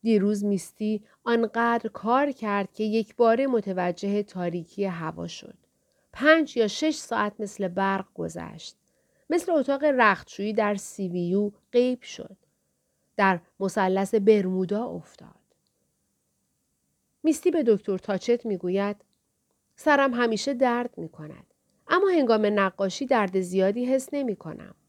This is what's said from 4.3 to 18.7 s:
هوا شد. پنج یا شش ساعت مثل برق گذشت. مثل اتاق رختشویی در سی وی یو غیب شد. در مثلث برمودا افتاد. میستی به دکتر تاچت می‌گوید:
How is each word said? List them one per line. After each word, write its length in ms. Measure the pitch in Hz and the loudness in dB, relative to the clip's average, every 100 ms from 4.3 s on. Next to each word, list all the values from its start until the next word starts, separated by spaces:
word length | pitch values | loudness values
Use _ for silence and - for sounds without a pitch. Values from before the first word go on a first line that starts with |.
| 190 175 175 165 - 196 | -6 -4 -6 -10 -6 -6
هوا 420 | 170 160 165 170 | -4 -8 -8 -10
شد. 300 | - - - _ _ _ _ _ | -12 -18 -20 _ _ _ _ _
پنج 440 | - 285 320 294 - | -2 4 4 4 0
یا 100 | 214 | 0
شش 280 | - 311 311 | 0 -2 -2
ساعت 380 | - 226 208 208 | -6 -2 -2 -4
مثل 280 | 208 - 190 | -12 -6 -6
برق 380 | 180 196 196 190 | 0 0 -2 -6
گذشت. 600 | - 170 165 165 170 - - _ _ _ _ _ | -10 -10 -8 -14 -14 -18 -20 _ _ _ _ _
مثل 220 | 339 349 | -4 0
اتاق 320 | 330 269 269 | 0 2 0
رختشویی 720 | 302 262 220 190 - - 208 | 2 4 4 4 -4 -8 -4
در 220 | 214 208 202 | 0 0 -2
سی 340 | - - 190 | -8 -8 -6
وی 100 | 180 | -4
یو 320 | 175 190 208 208 _ | -2 0 -2 -6 _
غیب 300 | 240 247 254 | 0 0 -2
شد. 360 | - - - 196 _ _ _ _ _ _ _ - | -10 -16 -16 -18 _ _ _ _ _ _ _ 0
در 220 | 196 180 _ _ | 2 2 _ _
مثلث 560 | 190 214 185 190 196 226 | -4 0 0 0 0 2
برمودا 720 | 202 214 185 185 185 208 247 | 4 4 4 -2 -2 -4 -6
افتاد. 440 | - - _ - _ _ _ _ _ _ _ _ _ _ _ _ _ _ _ _ _ _ _ | -10 -14 _ -20 _ _ _ _ _ _ _ _ _ _ _ _ _ _ _ _ _ _ _
میستی 280 | 311 302 359 | -2 0 0
به 120 | 349 | 2
دکتر 340 | 233 202 - 185 | 2 2 2 -6
تاچت 480 | - 190 - 240 233 | -2 -4 0 -2 0
می‌گوید: 500 | 190 180 | -4 -2